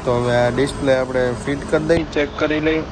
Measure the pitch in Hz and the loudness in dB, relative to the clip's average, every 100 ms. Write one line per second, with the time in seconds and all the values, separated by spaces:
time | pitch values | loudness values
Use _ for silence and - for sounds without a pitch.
0 | - 120 120 120 120 123 139 - 139 131 | 0 0 2 2 2 2 -2 0 2 2
1 | 127 127 123 117 139 143 - 156 156 165 | 2 0 0 -2 -4 -6 -2 -2 2 2
2 | 156 151 143 - 151 151 156 160 156 | 2 -2 -2 -2 -2 0 0 0 -2